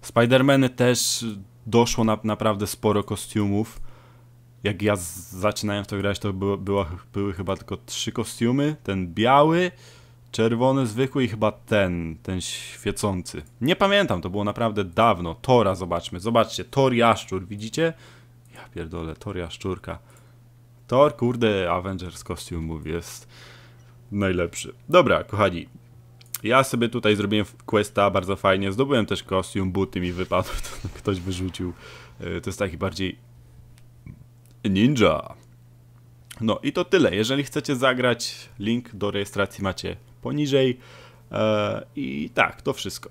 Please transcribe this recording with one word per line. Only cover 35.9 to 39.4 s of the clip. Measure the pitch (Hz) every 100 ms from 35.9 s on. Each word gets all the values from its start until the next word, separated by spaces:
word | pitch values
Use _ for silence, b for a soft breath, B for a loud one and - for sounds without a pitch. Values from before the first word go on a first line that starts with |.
| - - - - -
No | 110 107
i | 139
to | 160 175
tyle. | 190 117 92
Jeżeli | 110 135
chcecie | 135 - 143 135
zagrać, | 131 127 123 117 - - - -
link | 104 120 120 101
do | 101
rejestracji | 101 101 -